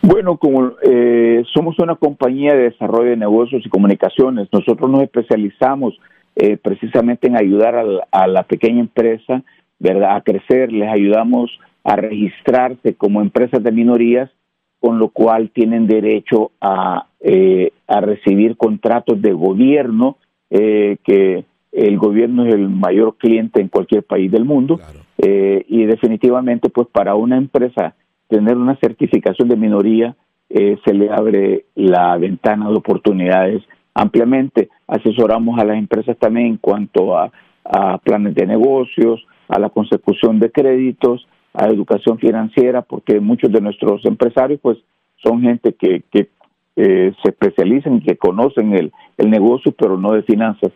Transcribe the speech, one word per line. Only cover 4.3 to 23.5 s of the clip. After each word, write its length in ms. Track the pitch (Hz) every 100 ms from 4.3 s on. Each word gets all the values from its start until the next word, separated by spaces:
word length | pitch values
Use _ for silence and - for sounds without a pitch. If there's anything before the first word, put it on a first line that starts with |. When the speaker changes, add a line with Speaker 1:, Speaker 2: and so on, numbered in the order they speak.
| 123 98
Speaker 1:
nosotros 400 | 104 - 113 131
nos 120 | 135
especializamos, 920 | 139 123 113 110 101 _ 131 139 123 - _ _ _
eh, 220 | - 101 104
precisamente 720 | - 98 113 123 120 120 131
en 80 | 120
ayudar 400 | 98 101 113 120
a 80 |
la, 240 | 110 95 -
a 160 | 95 95
la 160 | 92
pequeña 360 | 90 - 113 120
empresa, 640 | 117 - 113 113 _ 127 - _ _ _
¿verdad?, 380 | 92 95 98 101
a 60 |
crecer. 500 | - 98 - 127 127
Les 160 | 110 107
ayudamos 600 | 107 101 107 113 123 120 - _ _
a 120 | - 202
registrarse 960 | 110 104 104 - - 127 127 123 117
como 260 | 95 104 104
empresas 420 | 104 123 123 127
de 100 | 113
minorías, 580 | 113 117 120 117 120 139 _ _ _ _ _
con 180 | 117 113
lo 100 | 110
cual 420 | - 113 113 110
tienen 340 | - 113 113 110
derecho 680 | 110 104 107 - 117 107 _
a, 460 | 101 95 92 90 - _
eh, 520 | 78 95 95 92 90 _ -
a 140 | 104
recibir 560 | 98 101 - 98 110 113
contratos 640 | 113 107 113 120 - 107
de 100 | 107
gobierno, 840 | 87 92 95 127 147 123 110 127 135 _ _ _
eh, 460 | 98 107 107 104 101
que 400 | - 98 95 92 - _ _
el 280 | - 104 101
gobierno 480 | 107 104 117 123 120
es 80 |
el 140 | 107 98
mayor 480 | 95 101 95 113 -
cliente 420 | 117 113 113